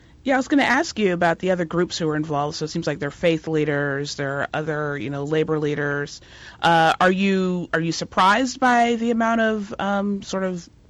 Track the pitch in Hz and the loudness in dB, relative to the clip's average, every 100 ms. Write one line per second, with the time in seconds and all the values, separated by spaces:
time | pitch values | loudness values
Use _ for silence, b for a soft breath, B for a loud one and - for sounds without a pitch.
0 | b b - 262 254 294 - 240 339 - | b b -2 0 2 2 4 2 0 0
1 | 202 175 170 165 180 180 165 170 175 - | 0 2 2 2 0 0 0 0 0 0
2 | 160 151 156 147 147 147 151 170 160 143 | -2 -2 -2 -2 -2 -4 -6 -4 -4 -4
3 | 143 - 175 160 165 156 151 143 143 139 | -6 -2 0 0 0 0 0 0 -2 -2
4 | 143 - 139 139 - 143 156 151 151 143 | -6 -6 -4 -4 -4 -4 -4 -4 -4 -6
5 | 123 143 143 156 156 156 147 147 143 143 | -6 -6 -2 0 0 0 0 -2 -2 -4
6 | 143 - B B B B 165 165 160 - | -6 -10 B B B B 4 6 4 4
7 | 185 190 196 190 185 180 170 160 165 160 | 2 2 2 2 0 -2 -2 -2 -2 -4
8 | 170 - 185 208 262 - 254 240 233 233 | -4 2 4 4 0 0 2 4 4 2
9 | 233 233 226 226 220 220 202 - 196 202 | 0 0 2 2 2 0 -4 -6 -2 0
10 | 202 202 190 190 190 180 - _ | -2 -4 -4 -4 -4 -4 -10 _